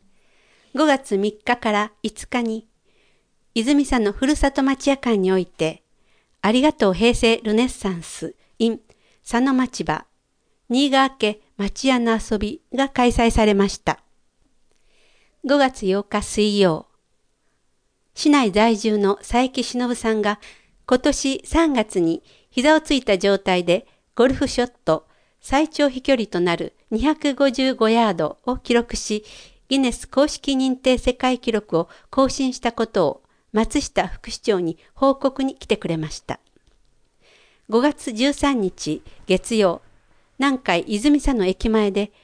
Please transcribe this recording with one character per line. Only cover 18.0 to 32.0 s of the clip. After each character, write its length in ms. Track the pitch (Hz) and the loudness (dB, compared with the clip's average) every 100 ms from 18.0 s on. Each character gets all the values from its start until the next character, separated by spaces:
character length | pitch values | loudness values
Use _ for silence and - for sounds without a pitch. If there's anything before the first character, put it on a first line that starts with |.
| _ | _
市 160 | - 302 | -4 2
内 200 | 285 226 | 4 4
在 260 | 196 226 214 | 2 2 2
住 220 | 220 214 | 0 0
の 180 | 202 202 | 0 -2
佐 180 | - 240 | -2 0
伯 180 | 254 262 | 0 -2
忍 320 | 226 247 247 | -6 -4 -4
さ 180 | 233 226 | -2 -2
ん 80 | 220 | 0
が 200 | 208 208 - - _ _ - | -2 -4 -10 -20 _ _ -2
今 120 | 254 | 0
年 440 | 294 277 277 269 | 2 0 -4 -6
三 280 | - 320 330 | -2 0 2
月 280 | 254 214 190 | 0 -2 -2
に 220 | 165 165 - _ _ | -2 -2 -8 _ _
膝 240 | - 277 | 0 2
を 60 | 311 | 2
つ 120 | 311 | 2
い 80 | 277 | -2
た 140 | - 196 | 0 0
状 220 | 202 196 | 2 0
態 260 | 196 180 | 0 -2
で 220 | 175 185 - _ _ | 0 -2 -2 _ _
ゴ 140 | - 254 | 0 0
ル 60 | |
フ 140 | 262 269 | 0 -4
シ 140 | - | -2
ョ 40 | 247 | -4
ッ 60 | _ | _
ト 220 | - 156 - _ _ _ | -2 -2 -4 _ _ _
最 280 | - 269 311 | -2 -2 0
長 200 | - 285 | 0 -2
飛 140 | 254 | -2
距 120 | - | -2
離 120 | 262 208 | 0 0
と 140 | 190 | -2
な 160 | 175 170 | 0 -2
る 180 | 175 - _ | -6 -12 _
二 100 | 220 | -2
百 340 | 277 302 285 | 0 0 -2
五 160 | 269 277 | 0 0
十 240 | 262 262 | 2 -2
五 140 | 262 220 | 0 2
ヤ 220 | 233 226 | 2 2
ー 40 | |
ド 240 | 170 156 - | 0 -4 -4
を 120 | - 254 | -8 -8
記 180 | - | 0
録 220 | 233 233 - | -2 0 -8
し、 280 | - 214 - - - _ _ | -6 -8 -8 -20 -20 _ _
ギ 100 | 269 | 0
ネ 140 | 254 | 0
ス 160 | - - | -2 -4
公 180 | 262 294 | 0 0
式 280 | - - | 0 -4
認 220 | 262 262 254 | -2 -2 0
定 220 | 262 254 | 0 0
世 160 | - | 0
界 240 | 254 254 247 | -2 -2 -2
記 140 | - | -2
録 260 | 214 208 165 | -4 -2 -2
を 100 | - - | -2 -10